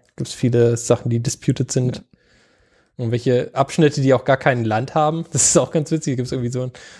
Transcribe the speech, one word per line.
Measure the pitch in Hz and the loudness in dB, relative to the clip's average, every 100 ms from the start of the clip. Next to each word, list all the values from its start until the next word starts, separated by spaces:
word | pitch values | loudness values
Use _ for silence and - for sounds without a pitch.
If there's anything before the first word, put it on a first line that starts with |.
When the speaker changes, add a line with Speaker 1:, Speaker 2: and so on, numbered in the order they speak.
| _ - | _ -12
Speaker 1:
gibt's | - | -10
viele | - 127 120 117 117 | -2 0 4 4 2
Sachen, | - 120 120 | 0 0 0
die | 117 | -2
disputed | 120 - - 127 131 | -4 -4 -4 -2 -2
sind. | - 123 120 | -2 -2 -4
Speaker 2:
Ja. | - _ _ _ _ _ _ _ _ - | -14 _ _ _ _ _ _ _ _ -8
Speaker 1:
Und | 120 | -4
welche | 120 131 123 - | -2 2 0 0
Abschnitte, | 131 135 - 151 143 | -2 -2 2 2 4
die | 135 | 2
auch | 127 - | 2 4
gar | 131 | 2
kein | 151 123 113 | 2 0 0
Land | 110 131 | -2 -2
haben. | 160 151 165 165 | 0 0 -2 -6
<laughs> | |
Das | 135 - | -2 2
ist | 165 | 2
auch | 127 | 2
ganz | 165 143 | -2 -2
witzig. | 160 151 | -4 -2
Da | 127 | -4
gibt's | 123 | -4
irgendwie | 135 120 | -4 -4
so | 127 | -4
ein, | 127 - - - | -6 -10 -20 -20